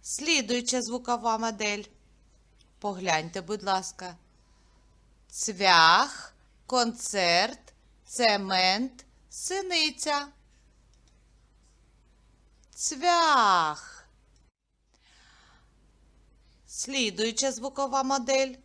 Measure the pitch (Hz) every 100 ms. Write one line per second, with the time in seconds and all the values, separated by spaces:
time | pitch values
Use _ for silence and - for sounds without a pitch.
0 | - - 302 320 208 247 240 254 220 247
1 | 247 240 233 220 226 208 214 208 208 _
2 | _ _ _ _ _ _ _ _ 208 185
3 | 185 156 165 190 175 208 202 190 185 -
4 | 185 175 _ _ _ _ _ _ _ _
5 | _ _ _ - - 185 196 175 160 180
6 | 277 - - _ _ _ _ 254 233 233
7 | - 208 175 170 214 285 - _ _ _
8 | _ - 233 202 196 185 185 196 262 -
9 | - _ _ - - 370 370 349 311 240
10 | 311 285 285 _ _ _ _ _ _ _
11 | _ _ _ _ _ _ _ _ _ _
12 | _ _ _ _ _ _ _ - - 285
13 | 349 349 330 277 214 180 160 151 - -
14 | - _ _ _ _ _ _ _ _ _
15 | _ _ _ _ _ _ _ _ _ _
16 | _ _ _ _ _ _ _ - - 277
17 | 226 180 226 226 269 262 262 269 277 269
18 | 269 277 240 269 262 247